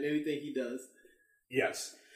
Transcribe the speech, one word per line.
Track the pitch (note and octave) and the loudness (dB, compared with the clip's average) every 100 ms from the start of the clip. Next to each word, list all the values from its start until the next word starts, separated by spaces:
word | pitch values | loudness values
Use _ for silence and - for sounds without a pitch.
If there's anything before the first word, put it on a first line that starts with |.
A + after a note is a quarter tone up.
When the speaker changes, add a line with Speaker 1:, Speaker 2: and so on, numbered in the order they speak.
Speaker 1:
anything | D3 D3+ D3+ C#3+ | 2 2 2 -2
he | D3 | -2
does? | C3 A#2+ C3 - - - _ _ _ _ | -2 -2 -4 -8 -20 -20 _ _ _ _
Speaker 2:
Yes. | B2+ - - - - - | 2 2 0 -8 -12 -20